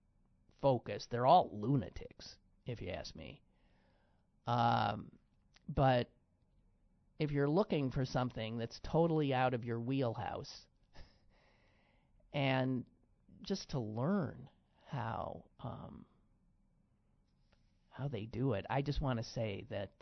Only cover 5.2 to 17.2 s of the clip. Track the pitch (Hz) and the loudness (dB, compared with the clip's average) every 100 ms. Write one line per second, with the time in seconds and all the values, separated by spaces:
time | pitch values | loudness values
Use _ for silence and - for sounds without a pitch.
5.2 | _ _ _ - - 151 135 127 117 _ | _ _ _ -16 -4 4 6 6 2 _
6.2 | _ _ _ _ _ _ _ _ _ - | _ _ _ _ _ _ _ _ _ -4
7.2 | 151 143 143 165 - 160 135 131 131 131 | 0 2 4 4 4 2 2 0 0 0
8.2 | 127 120 110 117 117 - - 160 170 156 | 0 -2 -4 -4 -6 -6 0 2 4 4
9.2 | 143 127 127 127 117 117 117 135 123 110 | 2 2 2 0 -2 -2 0 0 0 -2
10.2 | 98 - - - - _ _ - - - | -4 -6 -8 -14 -20 _ _ -18 -18 -20
11.2 | _ _ _ _ _ _ _ _ _ _ | _ _ _ _ _ _ _ _ _ _
12.2 | _ 147 135 131 131 127 - _ _ _ | _ -2 2 2 0 -2 -6 _ _ _
13.2 | - - - 190 - 143 107 107 139 202 | -20 -12 -6 -6 -4 -6 -4 -2 0 0
14.2 | 127 117 135 - _ _ - 139 113 113 | -2 -6 -16 -20 _ _ -10 -6 -4 -4
15.2 | - - - - - - - - - _ | -6 -10 -14 -14 -12 -10 -14 -16 -20 _
16.2 | _ _ _ _ _ _ _ _ _ _ | _ _ _ _ _ _ _ _ _ _